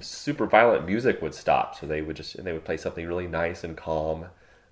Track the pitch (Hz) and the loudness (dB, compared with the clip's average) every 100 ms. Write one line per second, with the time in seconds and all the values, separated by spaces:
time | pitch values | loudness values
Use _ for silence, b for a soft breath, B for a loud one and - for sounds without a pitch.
0 | - - - 151 110 107 120 82 82 107 | -12 -8 -4 -2 6 8 8 6 2 0
1 | 120 - 78 - - 69 - - 76 78 | 2 2 -2 -4 2 2 2 -6 -6 -4
2 | 78 78 76 - 90 80 - 80 92 85 | -4 -8 -12 -10 -6 -6 -4 -4 -4 -6
3 | 82 87 90 82 85 87 85 80 - 80 | -4 -4 -2 -2 -2 -4 -8 -8 -4 -2
4 | 78 80 82 - b b b | -2 -4 -6 -16 b b b